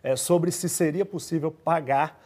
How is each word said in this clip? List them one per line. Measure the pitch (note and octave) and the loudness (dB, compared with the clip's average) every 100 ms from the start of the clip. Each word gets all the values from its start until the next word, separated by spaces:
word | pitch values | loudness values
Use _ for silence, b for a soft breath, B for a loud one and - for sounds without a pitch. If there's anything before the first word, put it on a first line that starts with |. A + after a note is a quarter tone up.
é, | C3+ B2+ | -2 0
sobre | - F3 E3+ | 2 2 2
se | - F3 | -2 -2
seria | - D#3+ E3+ G3 | 0 0 0 -4
possível | F3 - E3 D#3 | -6 -4 -2 -2
pagar, | - D#3+ E3 C3+ C#3 D#3 - | -4 -2 0 2 0 0 -6